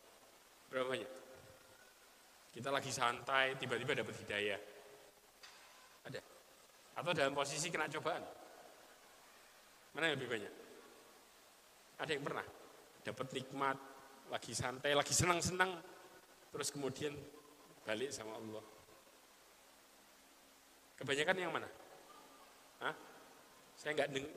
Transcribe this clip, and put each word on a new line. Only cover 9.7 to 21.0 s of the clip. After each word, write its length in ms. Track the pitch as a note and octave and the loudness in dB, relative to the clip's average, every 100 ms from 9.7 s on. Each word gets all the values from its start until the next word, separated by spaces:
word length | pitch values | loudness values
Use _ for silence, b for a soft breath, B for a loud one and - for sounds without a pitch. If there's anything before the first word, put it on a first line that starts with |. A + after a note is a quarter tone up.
| - - | -20 -12
Mana 160 | C#3+ E3 | 0 2
yang 80 | C#3 | 2
lebih 120 | A#2+ | 2
banyak? 200 | A#2 G2 - - - - - - - - - - - - - - - | -2 -2 -10 -16 -18 -18 -20 -20 -20 -20 -20 -20 -20 -20 -20 -18 -6
Ada 80 | D3 | -2
yang 140 | D3 D3+ | 0 -2
pernah 200 | C#3 F#2+ - - - - - - | -4 -6 -10 -18 -20 -20 -10 -6
dapat 200 | G#2 B2+ C3+ | -4 -4 -4
nikmat, 400 | - C#3 C#3 C3+ - - - - - | -6 0 2 2 -4 -16 -18 -18 -6
lagi 180 | B2 - | -6 -4
santai, 440 | A#2 B2+ B2+ C#3+ C#3+ | -2 -2 0 4 4
lagi 160 | C#3 | 6
senang-senang, 640 | B2+ F3+ E3+ F3 F3+ F#3 F3 - - - - - - - | 6 6 6 4 4 2 2 -8 -16 -18 -20 -20 -20 -10
terus 240 | C#3+ C#3 | -4 -2
kemudian 400 | C#3+ C3+ B2+ D3 D3 C3+ - - - - - - | 0 -2 0 -2 -4 -10 -16 -18 -20 -20 -10 -2
balik 240 | G#2+ C3+ | 0 0
sama 240 | B2 A2 | -4 -6
Allah? 300 | A2+ A2+ A2 G#2+ - - - - - - - - - - - - - - - - - - - - - - | -8 -8 -8 -10 -16 -20 -20 -20 -20 -20 -20 -20 -20 -20 -20 -20 -20 -20 -20 -20 -20 -20 -20 -20 -20 -20
Kebanyakan 380 | - | -6